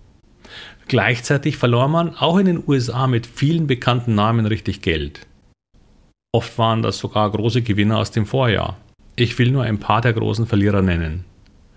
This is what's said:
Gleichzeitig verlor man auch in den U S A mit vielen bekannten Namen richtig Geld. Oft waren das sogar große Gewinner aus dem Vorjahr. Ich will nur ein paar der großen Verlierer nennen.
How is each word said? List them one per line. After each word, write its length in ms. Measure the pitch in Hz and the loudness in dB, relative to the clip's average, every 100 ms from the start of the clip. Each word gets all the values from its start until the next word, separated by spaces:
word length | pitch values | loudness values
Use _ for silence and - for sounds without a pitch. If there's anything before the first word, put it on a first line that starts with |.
| - _ _ _ - - - - - | -20 _ _ _ -20 -20 -20 -20 -2
Gleichzeitig 720 | 123 101 123 - 143 151 - | 0 2 -2 -2 0 0 0
verlor 300 | 123 120 139 | 2 2 2
man 280 | 165 170 - | 0 -2 -2
auch 220 | 143 180 | 2 4
in 80 | 190 | 2
den 180 | 165 - | 0 0
U 80 | |
S 160 | 135 117 | 0 0
A 180 | 120 131 | -2 0
mit 200 | 120 123 | 0 -4
vielen 400 | - 139 170 151 | -2 0 2 0
bekannten 480 | 131 - 123 120 104 | 0 0 0 0 2
Namen 300 | 107 117 107 | 2 2 0
richtig 360 | 104 - - | -2 -4 -4
Geld. 460 | - 80 71 - - _ _ _ _ _ _ _ _ _ _ | -2 -2 -4 -10 -20 _ _ _ _ _ _ _ _ _ _
Oft 260 | 117 - - | -2 -2 0
waren 240 | 113 110 | 0 2
das 160 | 110 - | -2 -4
sogar 320 | 107 107 107 | -4 -2 0
große 300 | 104 113 117 | 0 0 0
Gewinner 360 | 117 98 107 110 | 0 0 2 0
aus 140 | 107 | -2
dem 140 | 117 98 | -2 -2
Vorjahr. 520 | 135 123 95 50 - - _ - - | 0 0 0 -2 -8 -18 _ -12 -2
Ich 220 | 120 - | -2 2
will 140 | 120 | 2
nur 120 | 135 | 2
ein 160 | 120 104 | 0 -2
paar 220 | - 107 | 0 2
der 120 | 120 | 2
großen 320 | 110 107 107 107 | 0 -2 -2 0
Verlierer 360 | 104 101 101 | 2 2 2
nennen. 440 | 95 85 80 85 - - - _ - | 2 0 -2 -8 -12 -20 -20 _ -20